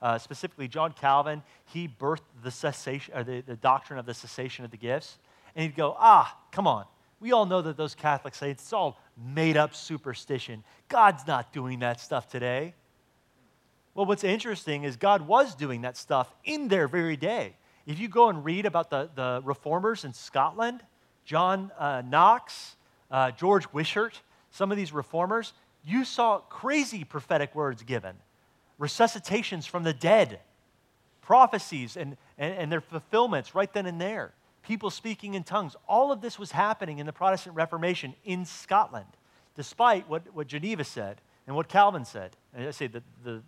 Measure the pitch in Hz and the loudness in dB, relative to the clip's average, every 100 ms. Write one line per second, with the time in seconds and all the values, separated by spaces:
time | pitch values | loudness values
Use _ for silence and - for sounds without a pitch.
0 | 120 117 - 147 180 - 127 156 160 - | -2 -2 -4 -12 -12 -10 -8 -4 -4 0
1 | 139 139 147 151 - _ _ 165 170 113 | 2 4 2 -4 -10 _ _ -10 -10 -6
2 | 139 160 - 123 123 - 151 139 135 139 | -4 -4 -6 -14 -12 -6 -6 -6 -8 -10
3 | - 135 120 123 131 117 131 135 - 139 | -8 -10 -8 -8 -10 -2 2 2 0 -12
4 | 120 117 117 - 127 - 120 110 117 143 | -10 -10 -12 -10 -10 -10 -16 -10 -4 -4
5 | - - _ _ _ 160 160 147 151 - | -6 -20 _ _ _ -6 -4 0 -2 6
6 | 226 190 123 - _ - 180 110 - _ | 10 10 8 -2 _ -2 0 0 -2 _
7 | _ _ 226 240 190 185 160 151 151 - | _ _ 2 4 4 0 -2 -4 -8 -2
8 | 151 139 139 - 143 135 - 220 156 107 | 0 0 -4 -8 -8 -8 -6 -2 -2 -4
9 | _ - 120 147 160 151 151 - - 151 | _ -16 -8 0 2 4 2 -2 -10 -10
10 | 135 117 - 131 - 110 - _ - 247 | -8 -10 -6 -6 -6 -16 -18 _ -2 6
11 | 208 147 143 131 - 147 127 127 120 120 | 6 6 0 -4 -4 -8 -6 -2 -2 -4
12 | - 135 - 127 123 127 165 - _ _ | -4 -6 -4 -6 -4 -2 -6 -12 _ _
13 | _ _ _ _ _ _ _ _ _ - | _ _ _ _ _ _ _ _ _ -2
14 | 196 202 190 214 240 190 - 143 143 120 | 0 0 0 0 -2 -6 -4 -4 -4 0
15 | 196 202 151 240 277 135 143 120 123 - | 2 2 4 4 4 0 -6 -4 -6 -8
16 | - 139 123 _ - 302 262 190 139 175 | 0 0 0 _ -8 -4 2 2 2 0
17 | 165 147 170 226 104 - _ _ - 151 | -2 -2 -2 -2 -6 -10 _ _ -10 -8
18 | 226 214 233 160 147 180 208 170 165 139 | 0 6 6 4 -2 -2 0 0 0 -2
19 | 165 135 127 123 127 139 151 170 214 214 | -4 -4 -2 -2 -4 -6 -2 -2 0 -2
20 | 143 117 - 135 151 190 233 247 - _ | -6 -14 -4 0 0 0 -4 -4 -14 _
21 | _ _ - 156 185 190 196 - 143 127 | _ _ -4 0 2 0 -4 -6 -4 -4
22 | 123 147 190 240 - - - - _ _ | 0 6 8 6 2 -18 -18 -20 _ _
23 | - 131 131 120 180 202 - 143 160 208 | -4 0 0 0 2 2 2 -4 -2 -2
24 | 220 - _ _ _ - 196 202 165 147 | -4 -6 _ _ _ -4 -2 -2 -4 -6
25 | - 165 185 226 214 - _ _ 151 240 | -4 -2 -2 -2 -6 -12 _ _ -4 -2
26 | 247 - 233 196 - - 254 294 254 214 | -2 2 2 2 -2 -8 -2 0 0 -6
27 | 139 147 - 160 143 151 143 113 117 120 | -8 -8 0 0 0 -4 -4 -4 -6 -6
28 | 95 95 _ _ _ _ _ - 143 - | -6 -14 _ _ _ _ _ -8 -4 2
29 | 233 214 - 214 - 175 - 180 165 135 | 2 2 -4 -4 -2 -8 -6 -4 -2 0
30 | 165 220 139 98 _ _ _ _ _ _ | 4 6 4 -2 _ _ _ _ _ _
31 | _ _ - 240 240 208 - 151 117 180 | _ _ 6 8 8 4 -4 -8 -8 -10
32 | 139 135 _ - 151 185 151 165 - 160 | -12 -12 _ -8 -6 -4 -2 -4 -4 -12
33 | - 220 240 151 - 190 202 208 185 170 | -2 2 2 0 -2 -2 -2 -2 -4 -4
34 | 190 214 92 _ _ _ - 214 208 - | -6 -6 -10 _ _ _ -8 -6 -6 -8
35 | 226 208 202 196 160 202 160 - - 214 | -8 -8 -8 -8 -4 -4 -4 -8 0 2
36 | 277 240 233 - 208 - 202 220 180 147 | 2 0 -6 -10 -6 -2 0 -2 -6 -8
37 | 151 - 190 185 185 160 160 165 170 170 | -10 -2 0 0 -2 -4 -2 -2 -2 -2
38 | 135 - 202 180 175 - - 196 175 110 | -6 -12 -8 -6 -8 -12 0 2 2 -4
39 | 95 _ _ _ _ - 135 - 240 196 | -14 _ _ _ _ -14 -8 2 4 4
40 | - 160 175 160 135 143 196 202 139 120 | 0 -6 -6 -10 -8 -6 -4 -4 -6 -8
41 | 101 104 _ _ - 143 160 190 202 175 | -8 -10 _ _ -8 -6 2 6 6 4
42 | 117 107 92 _ _ 123 135 143 131 117 | -6 -12 -14 _ _ -12 -10 -8 -8 -10
43 | 135 - 120 113 | -16 -16 -12 -12